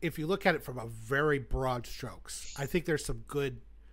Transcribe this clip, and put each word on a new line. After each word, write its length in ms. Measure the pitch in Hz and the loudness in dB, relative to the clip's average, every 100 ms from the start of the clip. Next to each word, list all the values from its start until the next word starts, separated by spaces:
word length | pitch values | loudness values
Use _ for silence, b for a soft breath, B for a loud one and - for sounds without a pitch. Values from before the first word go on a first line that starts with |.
if 160 | 170 - | -4 -2
you 80 | 156 | 0
look 180 | 196 | 4
at 100 | 202 | 4
it 80 | 156 | 4
from 160 | - 127 | 0 -6
a 80 | 117 | -6
very 520 | 113 110 139 151 139 | -8 0 4 6 4
broad 480 | 117 131 131 123 113 | 2 2 2 0 -2
strokes, 680 | - 131 - - - - - | -8 -8 -10 -10 -10 -8 -4
I 80 | 139 | 0
think 180 | 180 | 0
there's 200 | 165 151 | 2 0
some 200 | - 117 - | 0 -4 -2
good 340 | 147 139 117 - - - | 0 0 -2 -12 -18 -20